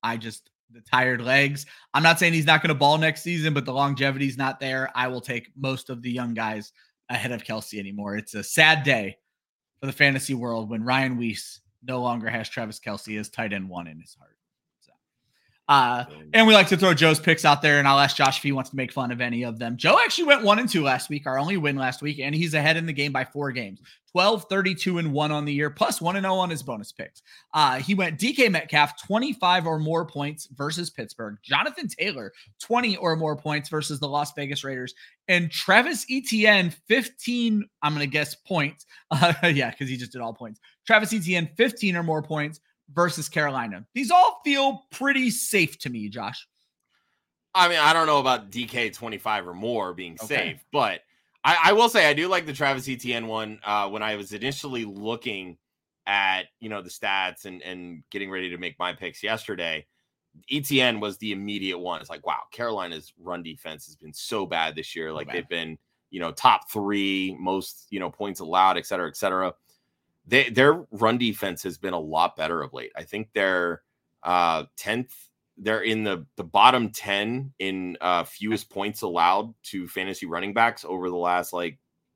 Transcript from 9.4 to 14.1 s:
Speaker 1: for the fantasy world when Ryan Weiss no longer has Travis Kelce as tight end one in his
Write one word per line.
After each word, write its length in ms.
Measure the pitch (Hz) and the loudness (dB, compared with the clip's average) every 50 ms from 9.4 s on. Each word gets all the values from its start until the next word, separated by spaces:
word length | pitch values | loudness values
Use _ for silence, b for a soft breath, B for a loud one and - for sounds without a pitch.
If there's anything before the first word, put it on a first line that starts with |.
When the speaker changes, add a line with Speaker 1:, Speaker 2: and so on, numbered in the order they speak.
| _ _ _ _ _ _ _ - | _ _ _ _ _ _ _ -10
Speaker 1:
for 60 | - | -10
the 60 | 135 135 | -8 0
fantasy 420 | - 151 139 135 135 139 - 139 | 2 2 2 2 2 -2 -4 -4
world 340 | 120 120 120 117 113 110 104 | -4 -4 -4 -4 -4 -4 -6
when 160 | 117 110 110 | -6 -4 -2
Ryan 320 | 123 127 131 135 131 127 | 0 2 2 2 0 -2
Weiss 440 | 120 120 113 104 - - - - - _ _ _ _ - | -2 -4 -4 -6 -6 -10 -14 -16 -20 _ _ _ _ -10
no 200 | 123 131 127 123 | -6 -4 -2 -2
longer 260 | 123 123 120 110 110 | -2 -2 -2 -4 -4
has 220 | 113 117 110 - | -4 -6 -6 -6
Travis 280 | - 131 117 107 104 - | -8 -8 -8 -8 -10 -12
Kelce 380 | - 117 104 98 - 107 107 107 | -10 -10 -10 -10 -8 -8 -8 -8
as 120 | 104 - | -8 -8
tight 240 | - - 113 104 101 | -8 -6 -6 -6 -4
end 140 | 98 95 95 | -6 -8 -8
one 180 | 90 87 85 | -10 -12 -12
in 120 | 82 78 80 | -12 -14 -20
his 160 | 82 _ | -20 _